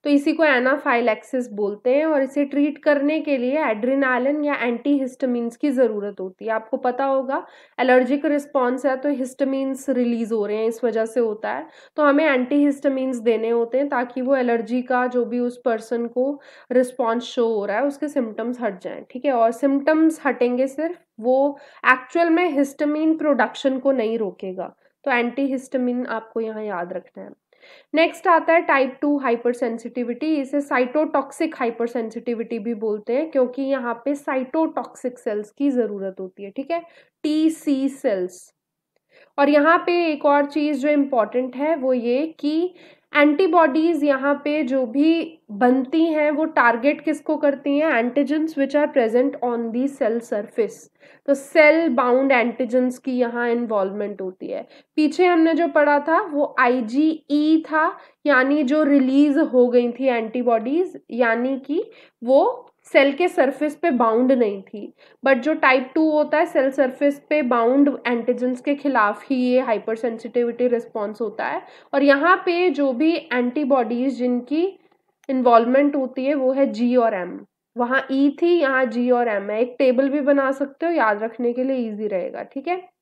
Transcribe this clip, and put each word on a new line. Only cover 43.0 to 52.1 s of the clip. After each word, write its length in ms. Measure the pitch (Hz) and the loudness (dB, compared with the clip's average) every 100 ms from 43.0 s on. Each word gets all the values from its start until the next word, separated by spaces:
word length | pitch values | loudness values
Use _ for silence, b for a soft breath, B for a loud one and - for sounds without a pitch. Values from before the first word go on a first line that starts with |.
| B 294 | B 2
एंटीबॉडीज 880 | 294 294 381 339 311 285 320 311 | 2 4 2 4 2 2 0 0
यहाँ 380 | 294 269 277 285 | 0 0 0 -2
पे 200 | 294 302 | -2 -2
जो 220 | 254 269 247 | -2 -2 -2
भी 540 | 277 311 330 - - _ | 0 2 2 -4 -12 _
बनती 540 | 202 247 262 254 320 330 | 0 2 2 0 0 0
हैं, 260 | 302 294 | 2 0
वो 140 | 294 320 | 0 -2
टारगेट 560 | 302 240 233 269 302 | 2 2 4 0 0
किसको 360 | - 302 - 302 | -4 -4 -4 0
करती 400 | 294 277 285 285 | 0 -2 -2 0
हैं? 260 | 320 247 | 2 2
Antigens 500 | 240 262 262 311 320 285 | 0 0 0 0 -2 -2
which 180 | 269 294 | 0 0
are 180 | 294 285 | 0 2
present 340 | 226 240 277 285 247 | 2 2 0 -2 -4
on 120 | 233 233 | -4 -4
the 160 | 226 277 277 | -4 -4 -2
cell 180 | 226 233 | -2 -2
surface। 720 | 233 214 208 - - - - b b b - | -4 -8 -6 -4 -4 -6 -20 b b b -2
तो 80 | |
सेल 560 | 277 - 226 302 320 330 | -2 2 6 6 6 2
बाउंड 420 | 247 247 | 2 2